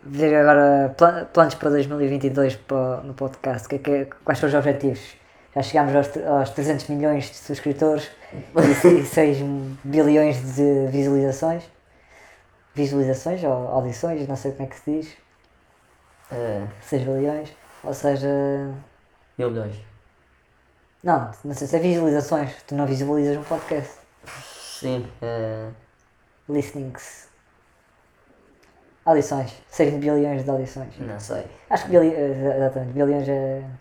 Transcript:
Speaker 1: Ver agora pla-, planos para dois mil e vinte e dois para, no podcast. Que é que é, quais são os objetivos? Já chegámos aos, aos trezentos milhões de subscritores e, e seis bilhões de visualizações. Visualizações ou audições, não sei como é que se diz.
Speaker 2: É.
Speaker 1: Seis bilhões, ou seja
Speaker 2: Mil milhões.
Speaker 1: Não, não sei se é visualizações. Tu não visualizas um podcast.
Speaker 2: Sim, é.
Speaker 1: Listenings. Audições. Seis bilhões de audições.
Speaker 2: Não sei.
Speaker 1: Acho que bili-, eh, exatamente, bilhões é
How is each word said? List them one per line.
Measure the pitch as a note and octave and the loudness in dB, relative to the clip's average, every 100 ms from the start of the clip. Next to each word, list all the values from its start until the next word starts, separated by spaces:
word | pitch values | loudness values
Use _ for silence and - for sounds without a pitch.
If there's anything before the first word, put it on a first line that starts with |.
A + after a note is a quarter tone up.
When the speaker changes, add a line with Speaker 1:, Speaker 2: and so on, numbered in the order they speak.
Speaker 1:
Ver | C#3+ C#3 D#3 D3+ | -10 0 4 6
agora | D3 D3 C#3+ C#3+ C3+ C3 | 8 8 8 6 2 6
pla-, | E3+ F3 D3 | 4 4 0
planos | - D#3 - | 4 4 4
para | D3+ | 0
dois | D3 C3+ | 2 0
mil | D3 | 0
e | C#3 | 0
vinte | C#3 C3+ | 0 0
e | |
dois | C3+ C3+ - | 2 0 0
para, | - C3+ B2+ B2+ | -4 -2 -2 -4
no | C#3 | -8
podcast. | C3 C3+ C3 C3+ A#2+ - | -8 -8 -6 -6 -6 -6
Que | C#3 | -6
é | |
que | C#3 | 0
é, | C#3+ C#3 - - | -2 -2 -6 -2
quais | C#3 | 0
são | D3+ | 2
os | C#3+ | 2
objetivos? | C#3+ C#3 C#3 B2 - - _ _ _ C#3 | 2 0 -2 -4 -12 -20 _ _ _ -6
Já | |
chegámos | C3 D#3 C#3+ C#3+ | 0 0 4 2
aos, | C#3 D#3 | 2 -4
aos | - C#3+ C3 | 0 0 0
trezentos | - D3 C#3+ C3 | -2 -2 -2 -4
milhões | D3 D3+ D3 C3+ | -2 0 0 -4
de | - | -14
subscritores | - C#3+ D3+ C#3+ D#3 D3+ C#3 - - | -10 -6 -4 0 2 0 -4 -16 -18
e, | - - D#3+ D3 C#3 F3 F3 | -16 -4 2 4 6 6 6
e | C#3 | 4
seis | - D3+ C#3 C#3 C#3 C3+ C3+ | 2 4 2 -2 -4 -6 -10
bilhões | C#3 D3+ D3 D3+ D3+ C3 C3 C3 | -2 4 6 6 4 0 -4 0
de | C#3+ C#3 C3+ | 2 4 0
visualizações. | C#3 C#3 C#3 C#3 C3+ D#3+ E3+ - _ _ _ _ - - _ _ _ _ | 0 2 2 0 0 -2 -4 -8 _ _ _ _ -20 -20 _ _ _ _
Visualizações | C#3+ C#3+ C#3 C3 C3 D#3+ F3+ | -4 -2 0 0 -2 -4 -4
ou | D#3+ B2+ B2 | -2 -2 0
audições, | C3 B2+ A2+ E3+ D#3+ C#3 | -2 -2 -6 -4 -4 -6
não | C3+ | -6
sei | C#3+ | -6
como | C3+ C3+ | -8 -10
é | |
que | - | -10
se | - | -6
diz. | D3+ D#3 - _ _ _ _ _ _ _ _ _ _ _ | -6 -6 -18 _ _ _ _ _ _ _ _ _ _ _
Speaker 2:
É. | B2 A#2 G#2 G2+ - | -8 -6 -6 -8 -12
Speaker 1:
Seis | - C#3 | -6 -4
bilhões, | B2+ C3+ C#3+ D3+ D3+ - - - | -2 -2 -2 -4 -10 -18 -20 -14
ou | D3+ | -10
seja | C#3 C#3+ C#3 C#3 C#3 C#3 C#3 C#3 C#3 - _ _ _ _ - | -4 -2 0 0 0 0 -2 -6 -10 -16 _ _ _ _ -6
Speaker 2:
Mil | B2 | -4
milhões. | A2+ G#2 G#2 - _ _ _ _ _ _ _ _ _ _ _ | -4 -8 -10 -18 _ _ _ _ _ _ _ _ _ _ _
Speaker 1:
Não, | F3 D3 A2 - | 0 0 -2 -12
não | C#3+ | -12
sei | C#3 C#3 | -8 -2
se | E3 | 0
é | |
visualizações. | F3 E3+ D#3+ D3 C#3+ D#3+ C#3 - - | 2 2 2 2 0 -2 -2 -10 -8
Tu | |
não | C#3+ C#3 | -4 -2
visualizas | C3+ C#3 D3 C#3+ D3 | -2 0 0 0 -2
um | |
podcast. | D3 D#3+ - D#3 C3 - _ _ - | -4 -6 -4 -6 -6 -16 _ _ -20
Speaker 2:
Sim, | - - - - - C3+ B2+ A2+ - | -20 -20 -20 -18 -10 -6 -6 -8 -10
é. | A#2 A#2 A2 A2 A2+ A2+ _ _ _ _ _ _ - | -8 -6 -6 -8 -10 -14 _ _ _ _ _ _ -6
Speaker 1:
Listenings. | D3 C#3 D3 C3+ C3 - - - _ _ _ _ _ _ _ _ _ _ _ _ _ _ _ _ _ | -4 -4 -8 -12 -14 -18 -20 -20 _ _ _ _ _ _ _ _ _ _ _ _ _ _ _ _ _
Audições. | - D#3+ C#3+ C#3 B2+ - _ | 2 2 2 -2 -6 -10 _
Seis | - C#3+ C#3+ | 0 0 2
bilhões | D3 D3 C#3+ C#3 C3 | 0 2 2 -2 -2
de | |
audições. | C3+ C3 C3+ C3 - | -4 -4 -10 -16 -14
Speaker 2:
Não | A#2 G#2 | -12 -12
sei. | G2+ A2 - - _ | -8 -10 -10 -18 _
Speaker 1:
Acho | - - | -2 4
que | |
bili-, | F3+ D#3+ D#3+ | 4 6 2
eh, | C#3+ C3+ C3+ C3+ | -2 0 -2 0
exatamente, | C3+ C3 B2 | 0 -2 -6
bilhões | C3 C#3+ C#3+ C3+ | 0 2 2 0
é | C#3 C3+ C3+ C3+ B2+ | -2 -2 -6 -10 -16